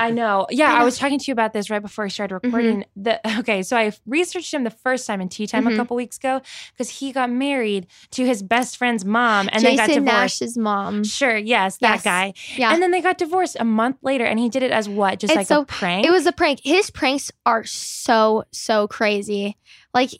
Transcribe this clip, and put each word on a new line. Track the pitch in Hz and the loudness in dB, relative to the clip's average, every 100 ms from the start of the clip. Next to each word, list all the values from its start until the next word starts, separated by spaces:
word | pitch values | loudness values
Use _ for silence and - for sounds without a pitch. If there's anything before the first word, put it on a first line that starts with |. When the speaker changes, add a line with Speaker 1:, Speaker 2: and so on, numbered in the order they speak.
Speaker 1:
I | 233 | 0
know. | 233 226 196 - | 0 0 0 0
Yeah, | 247 294 | 2 4
Speaker 2:
I | 233 | 4
Speaker 1:
I | |
Speaker 2:
know. | 240 | 2
Speaker 1:
was | 247 | 2
talking | 269 277 | -2 -2
to | 277 | -2
you | |
about | 240 220 | -2 -2
this | 214 196 | -2 -4
right | 208 | -6
before | 208 - | -6 -8
I | 202 | -6
started | - 202 185 | -6 -6 -4
Speaker 2:
Mm-hmm. | 247 | -2
Speaker 1:
recording. | 240 233 202 - 196 | 0 0 0 -4 -6
The, | 214 220 220 220 | -4 -2 -2 -4
okay, | 240 196 | -2 -2
so | 185 247 | 0 0
I | 214 - - | 0 -4 -4
researched | 294 359 359 - | -2 -2 -4 -6
him | 302 | -4
the | 226 | -4
first | - 254 254 254 | -4 -2 -2 -4
time | 202 | -6
in | 180 | -6
Tea | - 214 | -6 -4
Time | 226 | 0
Speaker 2:
Mm-hmm. | 233 | 0
Speaker 1:
a | 220 | 0
couple | 240 240 | -2 -4
weeks | 240 - | -6 -6
ago | 262 262 262 - - - | -4 -4 -6 -18 -14 -10
'cause | 247 | -10
he | - 269 | -8 -6
got | 262 247 | -2 -2
married | 247 277 277 220 196 180 - - | 0 0 0 0 -2 -6 -16 -10
to | - 254 | -2 0
his | 226 | 0
best | 190 233 254 - | 0 0 0 -2
friend's | 247 233 | -2 0
mom | 190 226 240 208 196 | 0 2 4 2 2
and | 220 | 4
then | 240 262 | 4 4
got | 214 | 4
Speaker 2:
Jason | 294 | 4
Speaker 1:
divorced. | 269 240 247 - | 4 2 2 -2
Speaker 2:
Nash's | 233 240 | -6 -2
mom. | 214 202 196 208 | 0 0 -2 -2
Speaker 1:
Sure, | 214 - 269 214 | -2 0 0 0
yes, | 214 233 190 - | 2 2 2 2
that | 233 208 | 0 2
Speaker 2:
Yes. | |
Speaker 1:
guy. | 208 180 196 - - - | 0 0 0 -6 -10 0
Speaker 2:
Yeah. | 240 | 2
Speaker 1:
And | 330 | 4
then | 359 | 2
they | 359 | 2
got | 339 359 | 0 0
divorced | 330 370 349 - | 0 0 0 -2
a | |
month | 233 220 233 262 | 0 2 0 -2
later | 269 269 | -2 0
and | 233 220 | 0 0
he | 240 | 0
did | 262 | 0
it | 254 | 0
as | 220 208 | 0 -2
what? | 202 196 190 | 0 0 0
Just | 208 | 0
Speaker 2:
It's | 311 | 2
Speaker 1:
like | 294 | 2
Speaker 2:
so, | 294 | 2
Speaker 1:
a | 285 | 0
prank? | - 185 180 285 | -2 -2 2 4
Speaker 2:
it | |
was | 359 349 | 4 2
a | |
prank. | - 330 269 | 2 0 0
His | 277 359 415 | 2 2 0
pranks | - 269 277 - - | -2 -2 -2 -6 -4
are | 240 226 | 0 0
so, | 208 - - - - 226 220 220 - | -2 -10 -10 -6 2 4 4 2 -2
so | - - 214 208 | -8 -2 0 0
crazy. | - 214 208 208 202 202 - _ - _ | 0 0 0 -4 -4 -6 -8 _ -20 _
Like, | 247 254 | 0 0